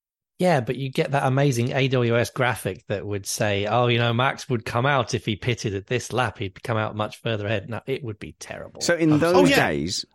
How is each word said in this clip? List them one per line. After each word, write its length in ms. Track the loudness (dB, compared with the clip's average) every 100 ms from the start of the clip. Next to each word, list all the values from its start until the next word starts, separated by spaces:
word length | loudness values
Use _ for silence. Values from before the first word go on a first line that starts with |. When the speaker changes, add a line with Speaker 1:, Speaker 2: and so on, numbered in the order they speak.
| _ _ _ _
Speaker 1:
Yeah, 220 | 2 2
but 140 | 0 -6
you 140 | -4
get 220 | -2 0
that 140 | 0 2
amazing 460 | 2 2 2 0
A 160 | 0 2
W 300 | 2 2 2
S 120 | 0
graphic 560 | 0 0 0 -6 -8 -6
that 180 | -6 -4
would 200 | -6 -6
say, 400 | -2 0 0 2
"Oh, 200 | 2 4
you 100 | 2
know, 160 | 2
Max 360 | 2 0 -2 -4
would 160 | -4 -2
come 200 | 0 2
out 280 | 2 0
if 120 | -4 -4
he 100 | -2
pitted 360 | -2 -2 -4
at 140 | -6 -2
this 240 | -4 -2
lap. 260 | -2 -2 -4
He'd 220 | -10 -8
come 160 | -4 -2
out 180 | -2 -4
much 220 | -6 -6
further 280 | -6 -4 -2
ahead." 240 | -4 -4
No, 120 | -10 -6
it 180 | -8
would 160 | -8 -10
be 140 | -14
terrible. 480 | -16 -14 -14 -14 -6
Speaker 2:
So 140 | -2 2
in 180 | 4
Speaker 1:
I'm 60 | 4
Speaker 2:
those 140 | 4
Speaker 1:
sorry. 120 | 6 6
Speaker 3:
Oh, 40 |
yeah. 200 | 6 4
Speaker 2:
days, 360 | 0 -2 -6 -8